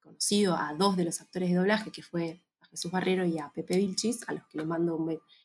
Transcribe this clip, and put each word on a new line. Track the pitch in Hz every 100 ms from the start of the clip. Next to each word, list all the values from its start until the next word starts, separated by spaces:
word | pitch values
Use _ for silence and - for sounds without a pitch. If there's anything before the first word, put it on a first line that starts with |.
conocido | - - - 208 196 165
a | 151
dos | 151 202 180
de |
los | 170 -
actores | - 180 180
de | 180
doblaje, | 190 214 214
que | -
fue | - 170 165 175 _ _
a | -
Jesús | 165 170
Barrero | 185 185 185 175
y | 160
a | 143
Pepe | - - 180
Vilchis, | 196 185 220 247 -
a |
los | 147 _
que | 151
le |
mando | 160 165 170 165
un | 160
be-, | 160 _ -